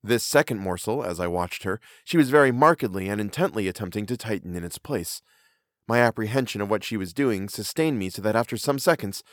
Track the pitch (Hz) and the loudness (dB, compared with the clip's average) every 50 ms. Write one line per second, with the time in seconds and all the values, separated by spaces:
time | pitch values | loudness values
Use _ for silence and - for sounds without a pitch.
0 | - 104 120 113 - - - 143 143 - 127 101 95 92 90 87 - 104 113 147 | 2 2 2 2 2 4 4 4 4 4 -2 -4 -2 -2 -4 -2 -2 -2 -2 -2
1 | 120 92 87 85 87 87 87 90 87 90 - - - 98 95 113 _ - - _ | -2 -4 -4 -2 -2 0 0 0 -2 -2 -6 -6 -4 -4 -4 -4 _ -20 -20 _
2 | _ - - 170 143 127 139 151 139 131 120 123 147 160 170 - 143 110 90 98 | _ 2 4 4 4 6 8 6 6 6 6 6 6 6 6 4 0 -2 -2 -2
3 | 95 95 104 104 104 101 - - 180 196 - 110 101 95 90 - 107 90 - 104 | -2 -2 -2 -2 -4 -4 -2 -2 -2 0 0 0 -2 -2 -2 -4 -6 -4 -4 -6
4 | 104 98 123 113 - 113 110 90 - 90 87 87 85 87 - - _ - 143 107 | -4 -4 -6 -6 -4 -4 -4 -4 -6 -8 -8 -8 -8 -8 -10 -12 _ -6 -4 -4
5 | - - - - _ _ _ _ _ _ _ _ _ _ _ _ _ - 117 120 | -4 -6 -10 -12 _ _ _ _ _ _ _ _ _ _ _ _ _ 0 2 4
6 | 120 117 113 - 110 107 113 135 127 - - 101 101 101 107 101 - - 113 104 | 4 4 2 0 -4 0 0 -2 -2 -2 -4 -6 -2 0 0 -2 -2 -4 -6 -6
7 | 95 90 82 139 143 127 110 92 98 98 - - 104 - - - 160 160 143 110 | -6 -6 -2 0 0 0 0 0 -4 -8 -8 -8 -8 -6 -2 0 0 0 0 -2
8 | 95 92 - - 95 107 107 113 117 - 127 110 - 147 139 139 - 180 165 - | -4 -4 -6 -4 -2 0 2 2 0 0 -4 -4 -2 -2 -2 2 2 2 2 2
9 | - 98 98 - _ _ | 0 -8 -8 -10 _ _